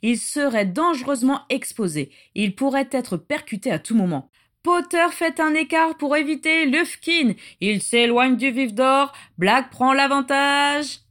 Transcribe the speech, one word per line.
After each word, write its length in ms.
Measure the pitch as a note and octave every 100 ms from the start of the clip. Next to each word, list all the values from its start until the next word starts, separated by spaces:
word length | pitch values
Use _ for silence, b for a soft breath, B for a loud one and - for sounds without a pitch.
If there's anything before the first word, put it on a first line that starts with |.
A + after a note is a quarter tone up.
il 160 | A3 A#3
serait 480 | - D4 C#4+ A3+ G3+
dangereusement 760 | F#3 E4+ D4+ B3+ C#4 B3+ C#4 -
exposé. 600 | C4+ - - G3 D3+ C#3 b b
Il 220 | - G#3 G3
pourrait 340 | C4+ C4+ C#4
être 260 | C4+ B3 F3
percuté 540 | - D4 - G3+ F3+
à 60 | D#3+
tout 180 | - A3+
moment. 360 | F3+ D3 - _ _ _
Potter 480 | - F4 F4 E4+ E4+
fait 280 | - E4 E4
un 140 | D#4
écart 420 | D#4 D4+ D#4+ D#4+ D#4
pour 220 | D4 D4
éviter 480 | D4 D4+ D#4+ D#4+ D4+
Lufkin. 680 | C#4+ E4+ - - E4+ C4 F#3+ B B
Il 220 | F#3+ G#3
s'éloigne 520 | - A#3 A#3+ A#3+ B3+ B3
du 140 | C4+
vif 240 | A#3+ C4
d'or. 400 | G#3 C4 C4+ C#4 B B -
Black 320 | F#3 A#3+ B3+
prend 240 | - B3+
l'avantage. 1080 | C4+ C#4 C#4 C4+ C#4 C#4+ C#4+ C#4+ D4 C#4+ - _